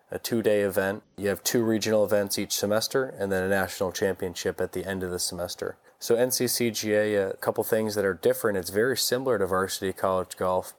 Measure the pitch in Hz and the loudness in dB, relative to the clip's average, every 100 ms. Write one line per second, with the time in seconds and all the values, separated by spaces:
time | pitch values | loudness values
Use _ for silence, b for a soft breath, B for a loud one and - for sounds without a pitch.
0 | - - - 117 107 104 101 95 95 107 | -12 -8 -4 0 4 4 2 2 0 -2
1 | - - 101 92 - 127 113 110 110 107 | -8 -4 -2 -2 0 2 2 2 2 2
2 | 101 104 101 - 98 - 101 107 - 135 | 4 2 0 -4 -4 -2 0 0 0 -2
3 | 131 - 98 95 95 98 92 - 92 - | -2 -4 -2 0 2 0 0 -2 -4 0
4 | 98 92 92 87 95 87 92 92 90 95 | -2 -2 -6 -4 -4 -2 -4 -4 -4 -4
5 | 92 90 - 87 90 - 95 - b b | -4 -4 -4 -4 -6 -6 -8 -10 b b
6 | - 117 127 - 123 - 120 107 107 104 | 0 2 2 0 0 0 0 0 2 2
7 | 107 104 95 - - 107 107 113 110 104 | 4 2 0 -2 -2 0 0 0 0 0
8 | 98 90 120 127 113 98 90 98 123 120 | 0 2 2 2 0 -2 -2 0 0 0
9 | - 127 135 110 92 92 95 - 98 - | 0 0 2 2 2 0 0 -2 -4 0
10 | 98 92 90 - 92 92 - | 0 0 -2 -2 0 0 -2